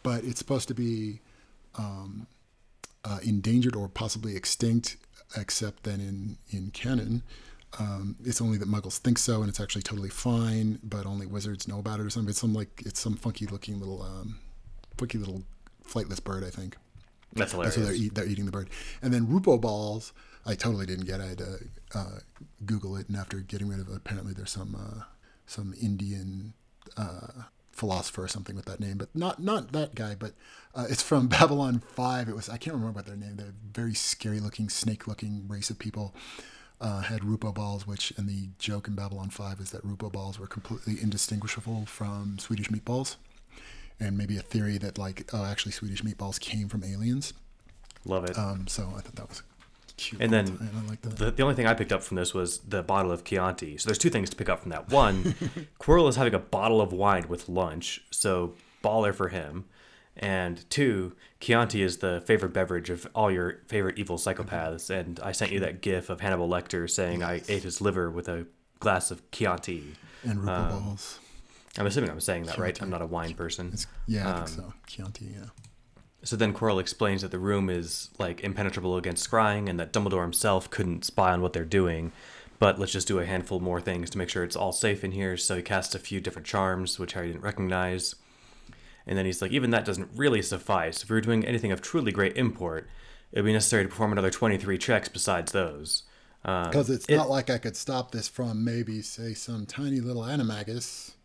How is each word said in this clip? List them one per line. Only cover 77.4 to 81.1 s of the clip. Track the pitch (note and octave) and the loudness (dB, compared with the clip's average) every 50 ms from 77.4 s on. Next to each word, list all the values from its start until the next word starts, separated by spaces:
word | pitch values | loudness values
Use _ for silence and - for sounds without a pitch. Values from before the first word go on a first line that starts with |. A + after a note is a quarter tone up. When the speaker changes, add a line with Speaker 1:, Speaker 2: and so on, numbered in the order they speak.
| F#2 G2+ G2+ G2+ G2 | 2 4 4 4 4
Speaker 2:
is, | F#2 F2+ F2 E2+ E2+ - - - - - - | 4 2 0 -2 -2 -4 -6 -6 -10 -4 -4
like, | G2+ F2 E2+ - | -2 -2 -2 -2
impenetrable | - G2+ F#2+ G2+ G2+ F#2+ - G2 F2+ F#2 F2+ | -2 -2 0 0 0 0 0 0 0 2 2
against | F2+ F2 F2+ E2+ - - | 2 0 0 -2 -2 0
scrying | - - A2+ A2 G#2 G2+ G#2 G#2 | 4 4 6 6 6 4 2 2
and | G2 F2 E2+ | 0 0 -2
that | E2 D#2 | -2 0
Dumbledore | - A2 G#2 G2 F#2 F2+ | 2 2 2 4 2 2
himself | F2 F2 E2+ - - G#2+ G2 F#2 - - | 2 2 2 4 6 6 6 4 4 0
couldn't | - - G2 F2+ E2+ E2+ - | -2 0 0 0 0 -2 -2
spy | - | 0